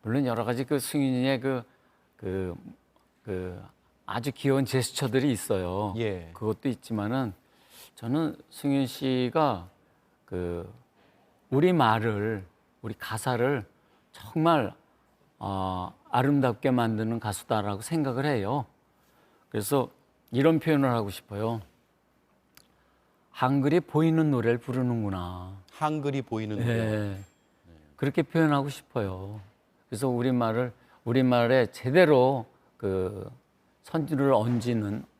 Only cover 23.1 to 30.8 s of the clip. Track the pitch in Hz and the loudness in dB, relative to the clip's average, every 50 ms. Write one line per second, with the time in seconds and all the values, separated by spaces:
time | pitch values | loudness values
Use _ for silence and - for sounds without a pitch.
23.1 | _ _ _ _ - - 131 127 139 139 131 147 156 180 160 - - 151 160 165 | _ _ _ _ -6 -2 0 2 2 2 2 4 2 2 0 2 0 2 2 4
24.1 | 160 160 160 151 143 123 110 117 120 120 - - 123 127 127 123 120 113 107 101 | 4 4 2 2 2 2 2 2 0 0 -2 -4 -4 -2 0 0 0 -2 -2 -2
25.1 | 95 92 90 90 90 90 90 92 98 98 - _ - - 156 151 156 156 139 143 | -4 -4 -6 -8 -10 -10 -12 -14 -16 -18 -20 _ -8 -4 -2 -2 -2 -2 -2 -2
26.1 | 131 135 120 - 120 110 110 107 107 101 120 120 117 113 110 110 107 107 104 101 | -4 -4 -4 -4 -6 -6 -4 -4 -4 -2 -2 0 0 0 0 0 -2 -2 -4 -4
27.1 | 98 98 98 _ _ _ _ _ _ _ _ 87 85 78 - _ _ - - 139 | -6 -8 -12 _ _ _ _ _ _ _ _ -20 -20 -20 -20 _ _ -4 -4 -2
28.1 | 135 - 151 - - 165 160 151 147 143 139 143 135 - - _ _ 123 104 95 | 0 0 -2 0 2 2 4 4 4 2 0 -2 -8 -12 -18 _ _ -4 -4 -4
29.1 | 92 92 95 98 104 107 95 98 _ _ _ _ _ _ _ _ - 104 139 131 | -6 -8 -10 -12 -12 -14 -16 -18 _ _ _ _ _ _ _ _ -8 -2 -2 0
30.1 | 123 120 120 131 127 123 117 113 110 117 127 123 - _ | 0 2 2 2 2 2 0 0 0 0 -2 -4 -6 _